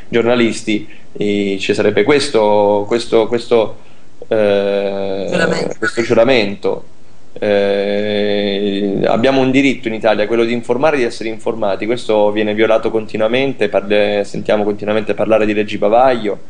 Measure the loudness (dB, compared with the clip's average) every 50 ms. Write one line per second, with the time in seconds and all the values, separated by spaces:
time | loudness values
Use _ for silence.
0 | -8 -2 0 0 2 4 4 4 2 2 0 -2 -2 -2 -2 -2 -2 -6 -10 -12
1 | -12 -10 -6 -4 -2 0 0 0 0 0 -2 -2 -2 -2 0 2 2 2 2 2
2 | 4 4 4 2 2 2 2 2 4 4 4 4 4 4 2 2 0 0 -2 -2
3 | -2 2 2 2 2 2 0 -2 0 2 2 2 2 0 -2 -8 -12 -12 -12 -12
4 | -12 -12 -12 -10 -6 -2 0 2 2 2 2 2 2 0 0 0 -2 -2 -4 -4
5 | -4 -4 -4 -4 -4 -2 -2 0 0 0 0 -2 -4 -4 -4 -4 -4 -4 -2 -2
6 | 0 2 4 4 4 6 4 2 2 0 -4 -4 -4 -4 -4 -4 -6 -10 -10 -10
7 | -10 -10 -10 -10 -10 -10 -8 -4 -2 0 2 2 2 2 0 0 0 -2 -2 -2
8 | -2 -2 -2 -2 0 0 0 0 0 0 -2 -2 -2 -2 -2 -2 -2 -2 0 0
9 | 0 2 2 2 2 2 2 2 2 2 2 2 2 2 -2 -2 -4 -6 -4 0
10 | 0 2 2 2 0 0 0 0 0 0 0 -4 -2 -2 -2 0 2 2 2 2
11 | 0 -2 -2 -6 -8 -8 -8 -6 -4 -4 -4 -2 -2 -2 -2 -2 -2 -2 -2 -2
12 | 0 0 2 4 4 2 2 0 0 0 0 2 2 2 2 2 2 0 -2 -2
13 | -4 -4 -2 -2 0 0 0 0 0 -2 -2 -2 -2 0 0 -2 0 2 2 2
14 | 2 2 0 -2 -2 -2 -6 -6 -2 0 0 2 2 0 -2 -2 -4 -2 -2 -2
15 | -2 -2 -2 -2 0 2 2 2 2 2 0 0 -2 -2 -2 -2 0 2 4 4
16 | 4 4 2 0 -2 -4 -6 -6 -8 -12